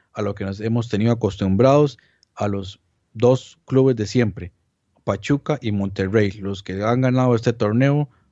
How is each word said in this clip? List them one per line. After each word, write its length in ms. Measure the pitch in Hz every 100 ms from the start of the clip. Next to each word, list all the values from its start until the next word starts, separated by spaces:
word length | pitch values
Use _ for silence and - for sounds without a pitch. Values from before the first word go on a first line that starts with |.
| _
a 100 | -
lo 120 | 101 101
que 80 |
nos 160 | 98 98
hemos 280 | 110 117 117
tenido 240 | 101 113
acostumbrados, 840 | 117 110 - 98 95 127 143 147 - _ _ _ -
a 100 | 104
los 340 | 98 95 - _ _ _
dos 460 | 110 120 131 - - -
clubes 300 | 135 135 120
de 100 | 101
siempre, 460 | 127 113 - 87 - _ _ _ _
Pachuca 560 | - 101 - 143 - -
y 120 | 117
Monterrey, 600 | 104 98 98 95 110 104
los 300 | 101 98 98
que 200 | - 95
han 180 | 104 123
ganado 340 | 131 127 127
este 180 | 117 120
torneo 560 | 113 104 113 135 147 147 _ _